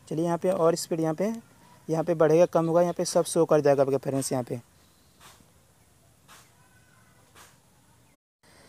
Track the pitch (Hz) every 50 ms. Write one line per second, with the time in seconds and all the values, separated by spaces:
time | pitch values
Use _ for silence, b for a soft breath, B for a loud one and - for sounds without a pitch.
0 | b - 160 156 170 170 170 165 - 185 185 185 160 165 170 - - - 175 160
1 | 160 160 156 160 185 220 226 226 - _ _ b b b b b b - 160 165
2 | 151 175 170 156 165 151 156 170 175 - - 165 165 165 160 175 175 175 165 -
3 | 175 - - 180 165 - - 175 160 - 160 151 143 143 139 135 135 135 135 131
4 | - 143 135 135 139 - 147 127 120 - 131 120 - _ _ _ _ _ _ _
5 | _ _ _ _ - - - _ _ _ _ _ _ _ _ _ _ _ _ _
6 | _ _ _ _ _ _ - - _ _ _ _ _ _ _ _ _ _ _ _
7 | _ _ _ _ _ _ _ - - _ _ _ _ _ _ _ _ _ _ _
8 | _ _ _ _ _ _ _ _ _ b b b b